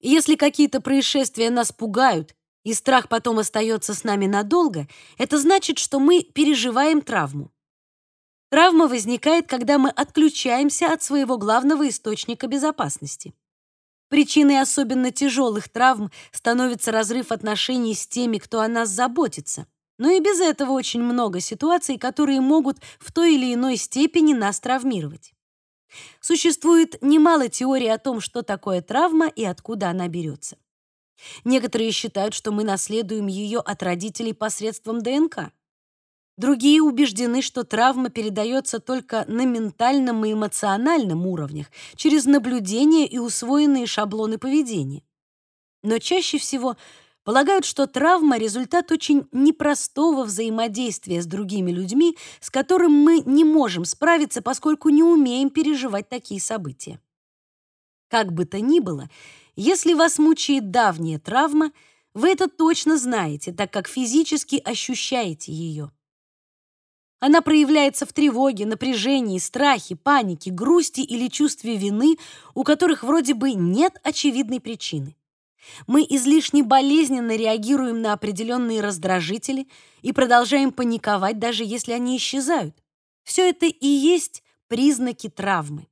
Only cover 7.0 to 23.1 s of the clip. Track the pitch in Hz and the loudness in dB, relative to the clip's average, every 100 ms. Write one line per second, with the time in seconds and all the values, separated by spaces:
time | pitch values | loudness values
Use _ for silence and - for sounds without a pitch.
7 | - 214 147 143 - _ _ _ _ _ | 0 -4 -4 -6 -12 _ _ _ _ _
8 | _ _ _ _ _ 277 349 330 320 240 | _ _ _ _ _ 4 6 6 4 2
9 | 208 247 294 330 330 254 233 285 269 - | -2 -2 2 0 0 -6 0 2 2 0
10 | 294 - 302 - 262 247 294 - 339 320 | -4 2 2 2 -2 0 0 0 -2 -2
11 | - 285 262 247 202 220 262 302 285 190 | -2 -2 0 -2 2 2 2 2 0 -4
12 | - 214 - 233 262 277 302 302 151 - | -6 -8 -6 -8 -4 -2 -2 -2 -6 -6
13 | 143 - - - _ _ _ _ _ _ | -12 -14 -18 -20 _ _ _ _ _ _
14 | _ 285 294 - 285 277 269 - 262 254 | _ 0 2 4 4 4 2 0 -2 0
15 | 254 247 285 240 254 214 - - 254 247 | -2 0 -2 0 0 -2 -6 2 2 2
16 | 208 - - - - 240 254 240 - 220 | -4 -10 -16 -6 -2 0 0 -2 -2 0
17 | 214 233 240 226 214 208 - 254 233 208 | 0 -2 -4 -6 -4 -4 -2 -2 -2 -4
18 | - - 247 214 - 226 220 233 226 190 | -6 -4 -2 -4 -4 -4 -2 -2 -4 -2
19 | 247 247 269 - 147 - - _ _ _ | -2 0 -2 -4 -10 -12 -12 _ _ _
20 | 254 370 339 381 349 - 269 262 - 240 | 2 2 2 2 0 0 -2 -2 -4 -4
21 | 240 240 233 180 - 220 302 349 - 262 | -2 0 -2 -4 -8 -4 0 0 0 -6
22 | 254 - 294 269 262 311 269 - - - | -6 -2 0 2 2 2 2 -4 -10 -20
23 | - | -10